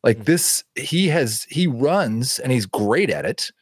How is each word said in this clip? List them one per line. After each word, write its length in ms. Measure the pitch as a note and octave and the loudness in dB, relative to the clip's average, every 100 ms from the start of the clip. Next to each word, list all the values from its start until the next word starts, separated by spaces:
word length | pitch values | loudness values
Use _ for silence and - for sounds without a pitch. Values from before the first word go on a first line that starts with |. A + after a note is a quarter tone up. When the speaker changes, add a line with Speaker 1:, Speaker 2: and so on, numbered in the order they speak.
Speaker 1:
Like, 140 | A#2+ A2 | 2 2
Speaker 2:
Hmm. 60 | |
Speaker 1:
this, 420 | G#2+ E3+ - - - - | 2 2 2 -2 -6 -12
he 320 | - E3 F#3+ | -4 0 2
has, 360 | D#3+ A#2+ A2 - | 2 0 -2 -6
he 160 | D#3+ F3+ | -2 0
runs 720 | A#2 C#3 F#3+ C#3 A2 C3 - | 2 2 2 0 -2 -4 -4
and 120 | C3 | 0
he's 140 | B2+ | 0
great 460 | G2 - G#2 C3+ G3 | 0 -2 0 2 0
at 160 | D2+ F#2 | -2 -4
it. 240 | - - _ | -4 -8 _